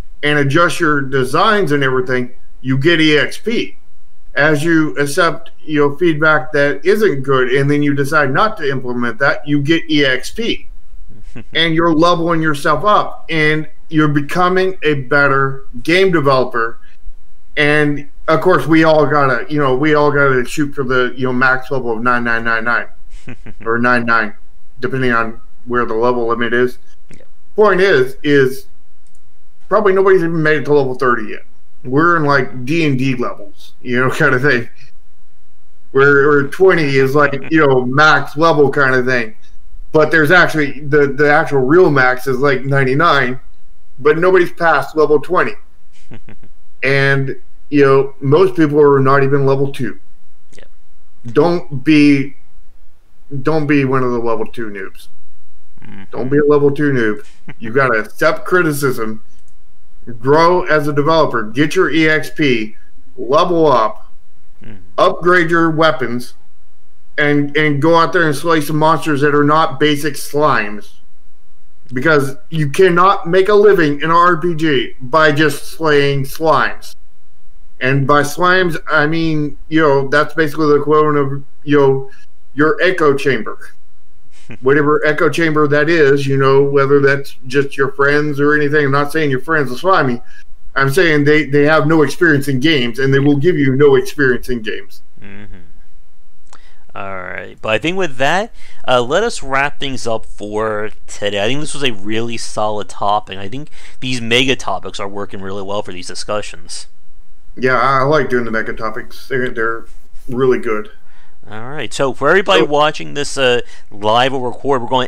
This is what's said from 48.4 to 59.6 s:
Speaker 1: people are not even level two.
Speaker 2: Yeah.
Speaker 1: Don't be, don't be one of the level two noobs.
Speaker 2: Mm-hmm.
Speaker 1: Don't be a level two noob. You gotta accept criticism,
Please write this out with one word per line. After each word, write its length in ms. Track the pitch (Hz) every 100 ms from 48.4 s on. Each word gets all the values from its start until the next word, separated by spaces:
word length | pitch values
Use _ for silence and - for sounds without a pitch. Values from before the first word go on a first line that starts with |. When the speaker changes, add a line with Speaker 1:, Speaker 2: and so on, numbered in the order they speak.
| 190 170
Speaker 1:
people 260 | 151 143
are 180 | 143 139
not 220 | 131 139
even 240 | 135 143 135
level 260 | 139 139
two. 280 | - 113 - - - - - -
Speaker 2:
Yeah. 100 | - - - - - - - 117
Speaker 1:
Don't 560 | 127 170 175 - 143
be, 520 | 139 151 147 143 131 - - - - - - - - - - 139
don't 240 | 147 156 147
be 180 | 147 131
one 180 | 131
of 80 | 123
the 60 | 120
level 300 | 117 110 107
two 240 | - 110
noobs. 360 | 101 95 - - - - - - - - -
Speaker 2:
Mm-hmm. 200 | 110 101 95
Speaker 1:
Don't 200 | 117 123
be 100 | 143
a 40 |
level 280 | 147 147 143
two 200 | 143 147
noob. 320 | 131 110 101 - - - -
You 120 | 113
gotta 280 | 123 131 110
accept 460 | 107 - 160 - -
criticism, 760 | 180 160 139 139 117 110 107 - - - -